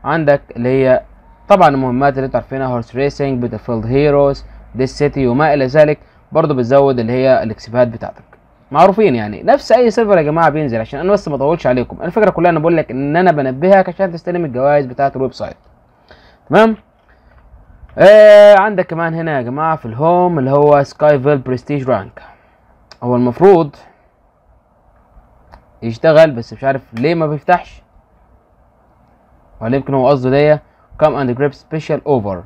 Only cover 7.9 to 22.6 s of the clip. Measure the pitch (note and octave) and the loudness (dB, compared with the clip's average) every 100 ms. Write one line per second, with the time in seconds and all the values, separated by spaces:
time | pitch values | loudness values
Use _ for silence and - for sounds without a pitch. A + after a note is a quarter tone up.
7.9 | A2+ G2+ - _ _ _ _ _ C#3+ F#3+ | -4 -14 -16 _ _ _ _ _ 2 2
8.9 | F#3+ G#3 A#2+ G#2+ G#2 F3+ C#4 - A#3+ A#3+ | 4 0 0 -6 -6 -2 -2 0 0 0
9.9 | A#3+ G#3+ F#3 D3 D#3+ E3 D3 D3 A2+ A2 | 0 0 0 0 0 0 0 -4 -6 -8
10.9 | C#3+ F3+ G3+ E3 C#3 C#3 E3+ C3 B2+ A#2 | -6 -2 -2 -2 -4 -2 -2 -2 -2 -4
11.9 | - E3+ A3 G#3 F3 F3 D#3+ D#3+ E3 D3 | -10 -8 -2 -2 0 0 0 0 -2 -2
12.9 | B2+ C#3+ D#3+ F#3 D3+ C3 B2+ F#3 G3 F#3 | -6 -4 0 0 0 -4 -2 2 2 2
13.9 | E3+ G3 E3+ - F3 D#3+ B2 C#3 D3 C3 | -4 -6 -6 -8 -6 -6 -2 0 0 -2
14.9 | B2 C#3 B2+ C3 - - - _ _ _ | -4 -4 -4 -8 -8 -14 -14 _ _ _
15.9 | _ _ - _ _ _ E3 A3+ G#3+ _ | _ _ -20 _ _ _ 2 2 0 _
16.9 | _ _ _ _ _ _ - _ - - | _ _ _ _ _ _ -20 _ -20 -16
17.9 | - F3+ G#3+ G#3+ G#3 G#3 G3+ G#3 F#3+ F3+ | 4 6 8 10 10 10 6 2 -2 -6
18.9 | E3 E3 D#3+ E3 C#3+ D3+ C#3+ D#3+ D#3 A#2 | -4 -4 -4 -4 -4 -4 -4 -4 -4 -8
19.9 | A2 D#3+ F3+ F3+ D#3+ C3 C#3+ D3 D3 C#3 | -4 0 2 0 -2 0 2 4 2 0
20.9 | - D3+ C#3+ C3+ C#3+ B2+ B2+ - D3 B2+ | 0 0 2 0 -2 -4 -8 -6 -6 -4
21.9 | A2+ A2 - - _ _ _ | -4 -6 -20 -20 _ _ _